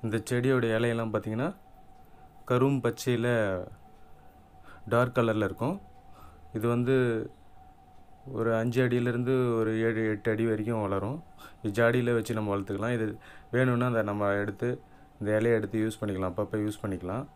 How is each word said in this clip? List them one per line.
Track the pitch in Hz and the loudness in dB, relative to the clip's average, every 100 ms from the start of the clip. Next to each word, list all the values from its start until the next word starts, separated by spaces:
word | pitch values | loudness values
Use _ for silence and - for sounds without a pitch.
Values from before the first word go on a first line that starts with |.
இந்த | 113 110 | -2 -4
செடியோட | 107 123 127 127 117 | -2 0 2 2 2
இலையெல்லாம் | 113 120 117 113 | 2 2 0 -2
பார்த்தீங்கன்னா, | 107 107 110 147 - - - - - - - - - - | -2 -2 -2 -4 -6 -18 -20 -20 -20 -20 -20 -20 -20 0
கரும் | 123 135 139 | 4 4 4
பச்சையில் | 120 120 - 120 120 120 104 92 - - - - - - - - - - - - - | 0 -2 -2 0 2 2 2 -2 -6 -14 -20 -20 -20 -20 -20 -20 -20 -20 -20 -18 0
டார்க் | 117 123 | 2 2
கலரில் | 123 113 107 | 2 2 2
இருக்கும். | 101 - 127 196 - - - - - - - | 0 -2 -4 -4 -10 -20 -20 -20 -20 -20 -10
இது | 113 117 | -4 0
வந்து | 120 123 131 123 113 - - - - - - - - - - 135 | 0 2 2 2 0 -6 -14 -20 -20 -20 -20 -20 -20 -20 -20 -12
ஒரு | 131 113 | -4 0
அஞ்சு | 113 117 120 | 2 2 2
அடியிலேருந்து | 123 123 123 117 123 131 123 | 2 2 0 0 0 2 2
ஒரு | 113 110 110 | 2 0 2
ஏழு, | 113 110 110 | 0 0 -2
எட்டு | 104 113 | 0 0
அடி | 110 113 | 0 0
வரைக்கும் | 110 107 113 | 0 -2 -2
வளரும். | 101 98 98 151 - - - | 0 -2 -2 -6 -10 -20 -20
இது | - 107 | -8 -4
ஜாடியில் | 101 117 123 120 | 4 4 4 2
வச்சு | 120 104 | 0 0
நம்ம | 110 107 | -4 -2
வளர்த்துக்கலாம். | 101 98 98 113 | -2 -2 -4 -2
இது | 120 110 - - - - | -2 -2 -6 -14 -20 -4
வேணும்னா | 120 131 120 123 | 2 2 2 2
அதை | 117 | 2
நம்ம | 107 104 101 | 0 0 0
எடுத்து, | 101 104 101 120 123 - - - | 0 -2 -2 -4 -4 -10 -20 -20
இந்த | - 104 | -8 0
இலையை | 107 113 | 2 4
எடுத்து | 113 107 110 | 2 0 -2
யூஸ் | 110 107 | -2 -2
பண்ணிக்கலாம், | 104 92 92 | -4 -2 -4
அப்பப்போ | 87 104 107 | -2 -4 -2
யூஸ் | 104 104 | -4 -4
பண்ணிக்கலாம். | 101 92 90 107 139 | -6 -6 -4 -6 -8